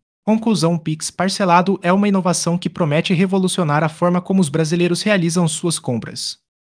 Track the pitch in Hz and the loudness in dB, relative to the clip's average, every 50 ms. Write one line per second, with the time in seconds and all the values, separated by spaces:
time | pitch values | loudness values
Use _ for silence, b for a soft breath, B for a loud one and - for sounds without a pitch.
0 | _ _ _ _ _ - 220 220 220 233 220 160 151 165 175 165 160 160 156 156 | _ _ _ _ _ -2 0 0 0 0 0 0 0 0 0 -2 -2 -4 -6 -6
1 | - - - - 180 196 190 - 208 180 170 180 180 185 196 - - 175 180 196 | -8 -8 -4 -2 -2 -2 -2 -2 0 4 4 4 4 2 0 -2 0 0 2 2
2 | 202 208 196 190 180 185 170 - - 170 170 175 - 170 - - 175 151 143 156 | 2 2 2 2 2 0 0 0 0 -2 -2 -2 -2 -4 -4 -2 -2 0 0 0
3 | 170 - 196 156 196 185 190 196 185 180 - - 180 151 147 147 165 156 156 - | 0 0 0 0 0 2 0 0 0 0 0 -2 0 0 0 0 0 0 -2 0
4 | 175 180 175 180 180 - 196 190 185 139 139 156 160 151 170 170 175 175 175 170 | 0 0 0 0 0 0 2 2 2 2 2 0 0 0 0 0 2 0 0 0
5 | - 214 208 196 165 170 160 180 175 160 - - - 175 160 - - - 123 113 | 0 0 2 2 2 0 0 0 0 0 0 -2 -4 -4 -4 -4 -4 -4 -4 -4
6 | - - - - - - - - _ _ _ _ | -6 -8 -10 -10 -10 -10 -12 -14 _ _ _ _